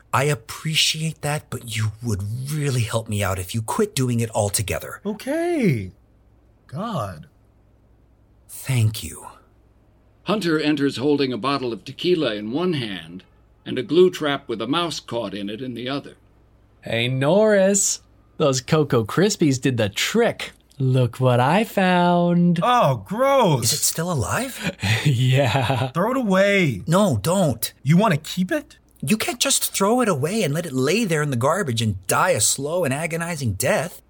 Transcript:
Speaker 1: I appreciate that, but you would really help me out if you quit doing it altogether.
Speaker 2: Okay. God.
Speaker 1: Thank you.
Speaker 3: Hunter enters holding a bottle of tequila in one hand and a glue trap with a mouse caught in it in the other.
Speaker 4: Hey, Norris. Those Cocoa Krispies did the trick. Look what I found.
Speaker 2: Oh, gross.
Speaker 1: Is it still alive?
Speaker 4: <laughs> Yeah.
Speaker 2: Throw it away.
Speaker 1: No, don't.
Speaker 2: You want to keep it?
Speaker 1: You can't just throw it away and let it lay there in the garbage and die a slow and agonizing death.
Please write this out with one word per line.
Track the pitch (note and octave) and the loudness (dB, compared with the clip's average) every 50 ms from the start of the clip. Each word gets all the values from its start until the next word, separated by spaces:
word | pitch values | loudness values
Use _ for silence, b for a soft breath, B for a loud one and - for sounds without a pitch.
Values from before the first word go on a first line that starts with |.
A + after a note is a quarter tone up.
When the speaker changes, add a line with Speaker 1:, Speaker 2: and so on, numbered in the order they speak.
| _ _ - | _ _ 0
Speaker 1:
I | A#2+ C3+ | 0 0
appreciate | D3 D3 - - - - - - D#3 D#3+ D3 - - - D#3 D#3 D#3+ D3+ - | 0 0 -2 -6 -10 -14 -10 -8 -4 -2 0 0 0 0 -2 -4 -6 -6 -6
that, | - D3 D3 D3+ - _ | -6 -4 -4 -6 -6 _
but | - C#3 - A#2 A2 | -12 -12 -10 -8 -6
you | A2 A2 G#2+ - - A#2+ | -4 -4 -4 -4 -6 -4
would | A#2+ G#2 F#2 G2 G#2 A2+ B2+ C3 C#3 | -4 -4 -4 -4 -6 -6 -6 -6 -6
really | D3+ D#3 C#3+ C#3+ B2 B2 | -4 -4 -2 -2 0 0
help | A2+ - - A2+ A2 - | 0 -2 -2 -4 -4 -4
me | G#2+ G2+ G2+ | -2 -2 -2
out | F#2 F#2+ F#2+ | -2 -2 -4
if | F#2 - - | -6 -6 -6
you | A#2 A2 | -6 -4
quit | - - - G#3+ G3+ - | -2 -2 0 -2 0 0
doing | - C3 B2 A#2+ A#2 | -2 0 0 0 0
it | A#2 A2+ - | -2 -2 0
altogether. | A#2 G#2 G2+ - - G2+ - E2+ D2 - C2+ C#2 - - | 0 0 0 0 -2 -4 -4 -4 -6 -6 -8 -12 -10 -8
Speaker 2:
Okay. | G3 G#3+ G#3+ - C4 D4 E4 E4+ F4 F4 D#4 B3 F#3+ C3+ A2 F#2+ F#2 - _ _ _ _ _ _ _ _ _ _ _ _ _ _ _ | -8 -8 -8 -6 -6 -4 -2 -2 -2 0 0 2 2 0 0 -2 -8 -12 _ _ _ _ _ _ _ _ _ _ _ _ _ _ _
God. | - D3 G3+ A#3+ G#3+ C#3+ G#2+ G2 F2+ D2+ D2+ - _ _ _ _ _ _ _ _ _ _ _ _ _ _ _ _ _ _ _ _ _ _ _ - | -12 -10 -8 -6 -6 -6 -6 -8 -10 -12 -18 -20 _ _ _ _ _ _ _ _ _ _ _ _ _ _ _ _ _ _ _ _ _ _ _ -20
Speaker 1:
Thank | - - - - C3+ A#2+ A2 A2 A2 - - | -18 -10 -6 -2 0 2 2 0 0 -2 -8
you. | D#2 - - - - - - _ _ _ _ _ _ _ _ _ _ _ _ _ _ _ _ _ | -12 -12 -16 -18 -20 -20 -20 _ _ _ _ _ _ _ _ _ _ _ _ _ _ _ _ _
Speaker 3:
Hunter | - F#3+ A3 E3+ E3+ D#3 D#3 | -4 -2 -2 0 0 0 0
enters | D3+ D3+ D#3 C#3 C#3 C#3 B2+ A2 | 0 0 0 0 0 -2 -2 0
holding | A#2 D3+ D3 C#3+ C#3+ C3 B2 | 0 2 2 2 2 0 -2
a | A2 | -2
bottle | G2+ C3+ C#3+ C3+ B2+ A#2+ A2+ | -2 -2 -2 -2 -2 -4 -6
of | G2 - | -8 -10
tequila | - C3 - - F3 F3+ D#3+ D3+ A#2+ G#2+ | -14 -12 -4 -2 0 0 0 0 -2 -2
in | G#2 G#2 G#2+ | -4 -4 -6
one | A#2 D3+ F3 F#3 E3+ | -4 -2 -2 0 -2
hand | C#3+ A#2+ A2 G2 F2 D#2+ D#2+ E2+ F#2 - _ _ _ _ _ _ _ - | -2 -4 -6 -8 -10 -12 -14 -16 -18 -18 _ _ _ _ _ _ _ -12
and | C3 A#2+ B2 | -8 -6 -6
a | A#2+ | -4
glue | G2+ C#3+ E3+ F#3 F3+ | 2 4 6 6 6
trap | F3 - D#3 D3 C#3+ C3+ - - | 4 2 -2 -2 -2 -4 -4 -6
with | A#2+ G2+ | -6 -4
a | A2 A2+ | -4 -2
mouse | D3 E3+ F3 E3 C#3 - | -2 -2 -2 -4 -6 -8
caught | - - - A#2 A2+ G2 F#2+ | -10 -8 -6 -6 -6 -6 -6
in | G#2 G2+ G2+ | -8 -8 -8
it | G#2+ A2+ | -8 -8
in | C3 B2+ A#2+ | -10 -10 -10
the | A2+ A#2+ B2+ | -8 -8 -6
other. | C#3 C#3+ - - - - _ _ _ _ _ _ _ _ _ _ _ _ | -6 -6 -8 -10 -16 -20 _ _ _ _ _ _ _ _ _ _ _ _
Speaker 4:
Hey, | - - - A2+ A#2 B2 | -8 -4 -2 0 0 0
Norris. | C3 C3 C3+ C#3+ E3+ G3+ G#3+ A3 G#3 G3 F#3+ F#3+ G3+ F#3+ - - - - _ _ _ _ _ _ _ - | 0 0 2 4 4 4 4 4 4 4 4 4 2 2 0 -2 -4 -6 _ _ _ _ _ _ _ 0
Those | D#3+ C#3+ C3+ B2+ | 0 0 0 0
Cocoa | - - - D#3 D3+ - - A#2+ A2 | 0 0 2 2 2 2 2 0 0
Krispies | - - - F3+ A3 G#3 - F3+ D3 C3 B2 | 0 2 2 2 2 2 2 2 2 2 2
did | - C#3 B2 A2 | 0 0 0 0
the | A2 G2 | 0 -2
trick. | - - - - - G#3+ A#3 G3 C3 - - - - _ _ _ _ - | -2 -2 -4 0 2 2 2 2 0 -4 -8 -14 -14 _ _ _ _ -2
Look | C3+ C3 B2+ C3 B2+ A#2 - - | 0 2 2 2 2 2 0 2
what | B2+ B2+ B2 A#2+ | 2 4 4 4
I | B2 C3+ D#3+ G3+ A3+ | 4 4 4 2 2
found. | - - - F#3+ F#3 F3+ F3 F3 F3 F3 F3 F3 F3 F3 F3 F3 F3 F3 E3+ F3 | 0 0 0 2 4 4 4 4 4 4 4 4 4 4 4 4 4 4 4 2
Speaker 2:
Oh, | A#3 B3 A#3+ G#3 D3 C3 A2+ F#2+ | 2 4 4 4 4 2 0 -2
gross. | - F#3+ A3+ C4 C#4 C#4 C4+ A#3 F#3 D3+ B2 A#2 | -6 -2 0 2 4 4 4 4 4 4 2 2
Speaker 1:
Is | A#2+ D#3 | 0 -2
it | D3 - | 0 -2
still | - - - E3 F3+ | -2 -2 -2 -4 -2
alive? | F3+ C#3 G2+ - G#2 F3 B3 C4+ A#3 - - F3+ - - | -2 -2 -2 -2 -2 -4 -4 -6 -8 -8 -8 -8 -6 -4
Speaker 4:
<laughs> | - G2 A2 A2+ - | -2 -2 0 0 2
Yeah. | D3+ C3+ A#2 C3 B2+ B2+ C3+ C#3+ B2 - C#3 B2 G#2 C3+ B2 C3 C3 | 2 2 2 2 4 4 4 4 2 2 2 0 0 0 0 -2 -2
Speaker 2:
Throw | - D#3+ F#3 A3+ | -2 -2 -2 0
it | C4 C4+ | 0 0
away. | B3+ G3+ F#3 F#3 G3 G3+ G3+ G3 F3+ D3 A2+ F2+ F2 - | 0 2 2 4 4 4 4 4 2 2 0 -2 -2 0
Speaker 1:
No, | D#3+ F#3+ G#3+ F#3+ B2+ G#2+ | 2 4 4 4 2 0
don't. | F#2 D3+ F3+ G3+ F#3+ D3+ A2+ A2+ - - - _ - | 0 0 0 2 2 0 0 -2 -6 -10 -10 _ 0
Speaker 2:
You | C3 D#3+ F3 | 2 4 4
want | A3 A3+ D#3+ | 4 4 2
to | C#3+ | 0
keep | - - - - F#3 F#3 | -2 -6 -4 -4 -2 -2
it? | E4+ D4+ D4 - - - _ _ _ _ | -2 -4 -4 -8 -16 -20 _ _ _ _
Speaker 1:
You | - C3+ G3+ A3 | -4 -2 -2 0
can't | - - E4+ A#3+ | -2 -2 -4 -2
just | - C#4 C4 - - - - | -2 0 0 0 -2 -2 -2
throw | - G3 G3+ A#3 B3+ | 0 2 2 4 4
it | B3 G#3+ | 2 2
away | F3+ C3+ B2+ D#3+ G3 A#3 G3+ | 2 0 0 -2 0 0 0
and | D3 C#3 | 0 0
let | E3 E3+ | -2 -4
it | E3+ | -2
lay | C3 C3 B2+ C#3 F3 A3+ B3 | -2 0 2 2 2 2 2
there | F#3 E3 D3 | 2 0 0
in | D3+ D3 | 0 0
the | C3+ | 0
garbage | A#2+ A#2+ C#3 D#3+ G3 G3+ C#3 A#2 A2+ | 2 2 2 2 2 0 -2 -2 0
and | A#2 G#2+ G2 F#2 - - | 0 0 0 -2 -2 -2
die | - B2 E3 F#3 | 0 2 2 2
a | E3+ A#2 | 2 2
slow | - - - - C#3 C#3+ E3 F#3 F3 | 2 0 0 -2 -4 -4 -2 0 0
and | - C#3 | 0 0
agonizing | D3 E3 E3+ D#3+ E3 E3+ E3+ F3 D3 C#3 A2+ F#2+ | -2 -4 -4 -4 -6 -6 -6 -6 -4 -4 -4 -4
death. | F#2 - C#3 G3+ F#3 C#3 F3 - - - | -2 0 0 0 0 -2 -4 -8 -14 -8